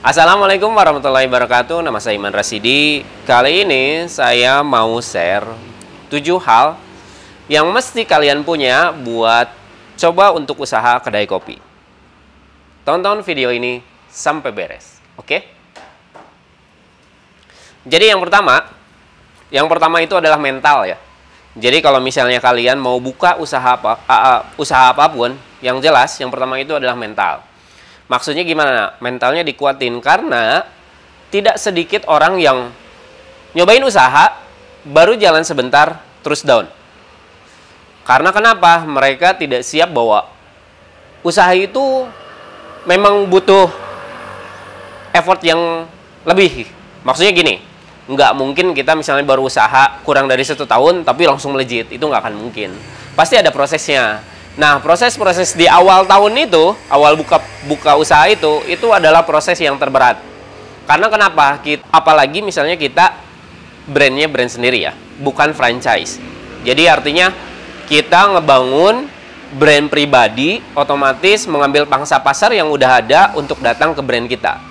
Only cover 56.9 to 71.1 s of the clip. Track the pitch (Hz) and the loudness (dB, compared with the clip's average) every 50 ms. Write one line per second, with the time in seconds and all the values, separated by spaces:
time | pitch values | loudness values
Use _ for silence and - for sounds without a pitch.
56.9 | - 143 147 147 151 160 151 - 165 156 - - - - - 139 151 147 - 156 | 2 4 4 4 4 2 2 2 2 2 2 -4 -18 -16 -8 -8 -8 -4 0 2
57.9 | 143 147 156 - 160 147 156 185 214 180 165 151 151 151 - - 170 170 - 233 | 2 2 2 2 4 4 4 4 2 0 0 -2 -2 -2 -4 -6 -6 -4 0 0
58.9 | 214 196 165 156 156 170 - - 151 151 147 - 175 - 170 143 139 131 143 135 | 2 4 4 4 4 4 2 2 -2 -2 0 -2 -4 -2 -2 -4 -2 -2 -4 -2
59.9 | 135 135 127 123 113 - - - - - - - - - - - - - - - | 0 2 2 2 2 -2 -10 -20 -20 -20 -20 -20 -20 -20 -20 -20 -20 -20 -2 -2
60.9 | 147 156 202 220 214 208 208 190 165 156 143 139 143 143 - 151 147 143 - - | 0 0 2 0 2 2 2 2 2 2 2 2 0 -2 -4 -6 -6 -6 -4 0
61.9 | - 160 - 160 156 151 139 139 151 190 208 196 180 170 143 156 180 175 151 135 | 0 2 4 4 4 4 4 2 -2 -6 -6 -6 -4 -4 -2 -2 -2 -4 -4 -2
62.9 | - 170 175 185 - - - - - - - - - - - - - - - - | 0 2 2 2 0 -6 -20 -20 -20 -20 -20 -20 -20 -20 -20 -20 -20 -20 -18 -4
63.9 | 139 135 143 135 131 139 151 156 143 131 123 120 - 120 120 127 127 110 82 71 | 0 2 2 2 2 0 -2 -2 -2 -4 -4 -4 -4 -2 -2 -2 -2 -2 -4 -6
64.9 | - - - - - - 139 139 139 - 147 151 151 135 131 120 117 127 - 135 | -10 -12 -20 -20 -18 -6 -6 -6 0 0 0 0 0 -2 -2 -2 -2 -2 -2 -2
65.9 | 113 90 82 - - - - - - - - - - - - 120 127 139 165 170 | -2 -2 -2 -8 -12 -14 -16 -18 -18 -18 -20 -20 -18 -8 -4 -2 0 4 4 4
66.9 | 156 135 131 147 143 170 180 185 180 - - - - - - - - - - - | 4 2 0 -2 0 0 0 0 -2 -6 -18 -18 -18 -20 -20 -20 -20 -20 -8 -2
67.9 | 151 151 151 - 175 175 202 202 196 175 156 151 135 131 127 127 131 147 175 202 | -2 -2 0 2 2 4 4 4 2 0 2 4 2 2 2 2 2 2 4 2
68.9 | 226 247 285 277 - - - - - - - - 143 135 151 156 147 143 147 147 | 2 0 -6 -12 -16 -20 -20 -20 -20 -20 -20 -16 -2 2 4 4 4 4 2 0
69.9 | 151 151 147 143 139 127 120 107 110 120 139 160 208 233 - - - 147 143 - | -2 -2 0 2 2 2 2 2 0 -2 -4 -4 -4 -6 -10 -8 -4 -4 -4 -2
70.9 | 143 143 143 135 | -2 0 0 -2